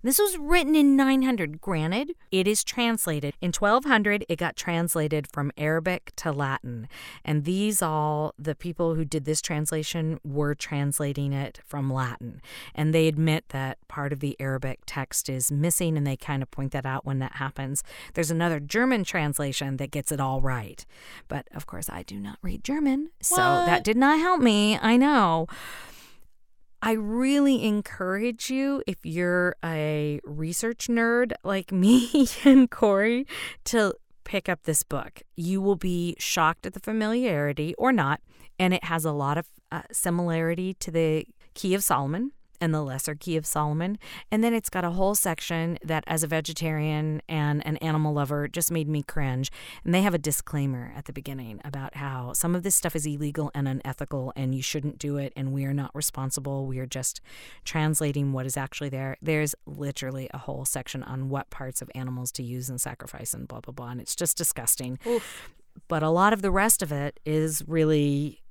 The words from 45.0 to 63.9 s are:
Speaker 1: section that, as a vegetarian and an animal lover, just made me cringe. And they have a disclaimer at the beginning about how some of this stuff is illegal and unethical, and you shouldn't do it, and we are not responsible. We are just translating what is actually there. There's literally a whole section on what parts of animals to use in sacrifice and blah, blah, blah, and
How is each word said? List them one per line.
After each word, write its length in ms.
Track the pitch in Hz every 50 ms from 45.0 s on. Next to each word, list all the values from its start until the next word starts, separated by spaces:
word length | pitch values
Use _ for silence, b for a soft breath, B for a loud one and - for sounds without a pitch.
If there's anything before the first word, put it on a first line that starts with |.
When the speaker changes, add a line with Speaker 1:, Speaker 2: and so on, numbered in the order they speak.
| 190 196 208
Speaker 1:
section 640 | - - 190 160 - - - 175 165 165 170 170 - -
that, 220 | 160 160 156 -
as 160 | - 165 156 165
a 40 |
vegetarian 920 | 151 160 160 156 - 160 - 165 160 156 151 151 156 151 151 151 156 151 151 -
and 360 | - 160 156 147 147 147 147 -
an 80 | 156 151
animal 360 | - - 160 156 156 156 151 147
lover, 340 | 147 143 131 147 147 147
just 240 | 147 - 175 165 -
made 160 | 170 165 156
me 160 | 147 156 147 143
cringe. 480 | - - - 139 135 127 127 135 - B B B B B B B
And 100 | - 170
they 80 | 185 190
have 100 | 208 175
a 40 |
disclaimer 760 | 165 143 151 143 - - - - 147 139 139 131 123 120 120 -
at 80 | - 143
the 80 | -
beginning 480 | 131 135 135 139 139 135 123 113 107 - -
about 320 | 143 135 139 135 - -
how 340 | 139 143 139 135 127 123 123
some 240 | - - - 170 175
of 80 | 180 175
this 100 | 202 190
stuff 220 | - - 170 -
is 100 | 160 147
illegal 460 | 151 147 143 151 147 143 160 151 147 -
and 140 | 143 139
unethical, 640 | 135 131 131 - 135 127 - 147 - 147 139 127 135 -
and 180 | - 135 127 131
you 60 | 135
shouldn't 360 | 131 - - 156 139 147 - -
do 180 | - 147 143
it, 160 | 143 139 135 -
and 160 | - 135 135
we 140 | 135 139 135
are 80 | 135 139
not 180 | 143 139 - -
responsible. 720 | 147 147 - - - 131 135 - - 135 139 139 139 135
We 140 | 131 131 127
are 60 | 131
just 340 | 131 - 147 - - - - B B B B B B B B B
translating 680 | - - 160 151 156 156 - 156 147 139 143 143 139
what 140 | 135 131 131
is 100 | 131 -
actually 340 | 143 135 131 - - 147 143
there. 280 | 135 131 135 135 131 _
There's 320 | - 156 156 151 151 147 - _ -
literally 640 | - 147 143 143 143 139 - - 131 135 135 131 - -
a 40 |
whole 260 | 131 - - 135 135 135
section 400 | - - 139 123 - - 135 123
on 240 | - 131 131 131
what 220 | 135 135 135 - _
parts 320 | - - 143 131 127 -
of 100 | 127 - -
animals 380 | 131 131 127 127 123 127 123 -
to 100 | - 127
use 260 | 117 123 127 127 127
in 80 | 131
sacrifice 560 | 123 - 131 127 - - - - 135 117 - -
and 160 | 143 127 -
blah, 100 | 123 113
blah, 140 | - - 127
blah, 160 | 135 123
and 100 | 120